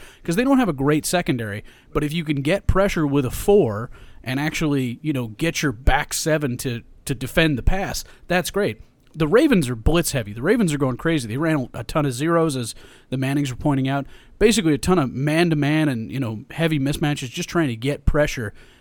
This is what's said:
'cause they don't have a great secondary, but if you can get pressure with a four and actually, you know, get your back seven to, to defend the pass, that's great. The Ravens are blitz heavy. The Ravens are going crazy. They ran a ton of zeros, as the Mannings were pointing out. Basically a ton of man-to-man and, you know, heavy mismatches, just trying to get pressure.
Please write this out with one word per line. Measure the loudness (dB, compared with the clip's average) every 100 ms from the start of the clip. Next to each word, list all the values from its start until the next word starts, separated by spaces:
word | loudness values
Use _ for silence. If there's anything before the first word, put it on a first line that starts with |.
| -20 -12
'cause | -4 0
they |
don't | 4 4
have | 2
a |
great | 0 2 0
secondary, | 0 -2 0 -2 -4 -8 -12 -20 _
but | -4
if | -2
you | -4
can | -2 -2
get | 0 0 2
pressure | 4 2 2 2
with | 2 0
a |
four | -2 4 4 4 -2 -8 -14 -20 -16
and | -8 -4
actually, | -4 -2 0 0 -2 -4
you | -4
know, | -4 -6
get | -4 -4 -2
your | -4
back | 0 2 2 0
seven | -4 -2 0 -2 -4
to, | -6 -8 -10 -16
to | -8
defend | -6 -2 2 2 2
the |
pass, | 2 2 -2 -6 -10 -16 -2
that's | -2 -2
great. | -2 -2 -4 -14 _ _
The | -4 2
Ravens | 4 6 4 2
are | 0
blitz | 2 2 2
heavy. | -2 -4
The | -4
Ravens | 0 2 2
are | 0
going | -2 0
crazy. | 0 -2 -2
They | -4
ran | 0 0 -2
a | -8
ton | -4 -2 -2
of |
zeros, | -2 0 2 2 -2
as | -6 -10 -20 -20 -8
the | -4
Mannings | -2 -2 -4
were | -2
pointing | 0 0 0
out. | -2 -6 -14 -16 2
Basically | 2 4 2
a | 0
ton | 2 2
of | 2
man-to-man | -2 0 2 2 2 2 2 0
and, | -2 -6
you | -6
know, | -6 -6 -10
heavy | -4 -2 0
mismatches, | -2 0 -2 -2 -6
just | -8 -4
trying | 0 0
to | -2
get | -4 0
pressure. | 2 2 0 -2 -8 -10 -20 _